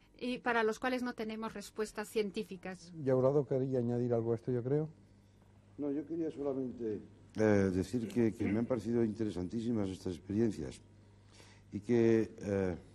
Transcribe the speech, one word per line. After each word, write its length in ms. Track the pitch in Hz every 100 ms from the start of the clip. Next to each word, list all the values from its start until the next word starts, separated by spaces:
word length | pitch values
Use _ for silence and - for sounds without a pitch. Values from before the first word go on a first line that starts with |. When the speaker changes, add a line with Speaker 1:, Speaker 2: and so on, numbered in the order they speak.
| _ -
Speaker 1:
y 180 | 247 254
para 240 | 247 233
los 140 | 220 220
cuales 220 | 254 254
no 120 | 247
tenemos 400 | 240 220 220 220
respuestas 560 | 202 - - 214 - 208
científicas. 840 | 220 208 220 - 190 185 185 175 165
Speaker 2:
Y 60 | 135
Aurado 360 | 131 127 147 131
quería 320 | 135 135 131
añadir 340 | 120 120 123
algo 200 | 120 113
a 20 | 117
esto, 160 | -
yo 100 | 123
creo. 260 | 123 147 156 - - - - - - - - -
Speaker 3:
No, 140 | 143
yo 140 | 143 151
quería 240 | 165 160
solamente, 680 | 135 143 131 127 - 113 101 - - - -
eh, 40 | 107 101 95
decir 340 | 92 90 127 107
que, 240 | 120 113
que 100 | - 98
me 140 | 107
han 60 | 120
parecido 360 | 123 110 120
interesantísimas 840 | 113 104 107 90 90 113 113 113 98
estas 260 | 92 92 82
experiencias 680 | - 101 117 78 65 - - - - - - - - - -
y 80 | 107
que, 520 | 104 120 113 113 107 -
eh, 340 | 101 98 92 82 -